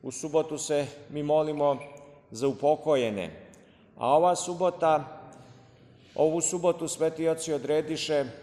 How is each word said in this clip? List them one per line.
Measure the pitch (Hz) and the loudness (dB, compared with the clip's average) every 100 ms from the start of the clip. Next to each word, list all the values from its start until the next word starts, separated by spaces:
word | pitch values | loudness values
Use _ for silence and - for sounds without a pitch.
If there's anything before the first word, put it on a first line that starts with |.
u | 131 | -12
subotu | - 160 156 156 151 | -10 0 0 0 -6
se | - 147 139 - - | -2 -2 -2 -8 -12
mi | 147 | -6
molimo | 147 151 151 151 143 143 - - - - _ | 2 2 2 2 2 0 -6 -18 -20 -20 _
za | 110 139 | -2 0
upokojene. | 131 143 151 156 139 117 104 85 - - - - _ _ - | 2 2 2 2 2 2 -2 -6 -10 -20 -20 -20 _ _ -4
A | 117 | 2
ova | 151 175 175 | 4 4 2
subota, | - 175 180 170 165 151 143 - - - - - - - - - - | -2 0 -2 2 2 2 0 -14 -18 -20 -20 -20 -20 -20 -20 -20 -14
ovu | - 156 165 | 0 2 2
subotu | 165 180 175 170 160 | -2 0 0 0 -4
sveti | - 160 160 160 | 0 -2 0 -2
oci | 160 165 | 0 -2
odrediše | 147 127 151 151 160 - 147 131 113 | -4 0 0 0 -4 0 0 0 -8